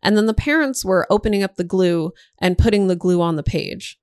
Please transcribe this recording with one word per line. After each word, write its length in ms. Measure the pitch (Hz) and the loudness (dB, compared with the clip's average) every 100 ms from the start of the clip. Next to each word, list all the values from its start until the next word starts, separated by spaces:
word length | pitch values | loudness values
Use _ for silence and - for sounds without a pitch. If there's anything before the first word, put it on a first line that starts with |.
And 140 | - 208 | 2 2
then 100 | 220 | 2
the 80 | |
parents 500 | 214 294 311 285 269 | 0 0 0 0 -4
were 220 | 190 185 - | 0 0 2
opening 320 | 208 220 202 | 0 0 -2
up 140 | 196 - | -2 -4
the 80 | |
glue 480 | 175 185 185 170 160 - _ _ | -4 0 2 0 -4 -8 _ _
and 200 | 185 180 | -2 2
putting 280 | 233 208 196 | 2 4 2
the 100 | 175 | 0
glue 260 | 180 175 | 0 2
on 140 | 170 156 | 0 -2
the 60 | |
page. 560 | - 170 - 180 - - | -4 -4 -6 -10 -14 -20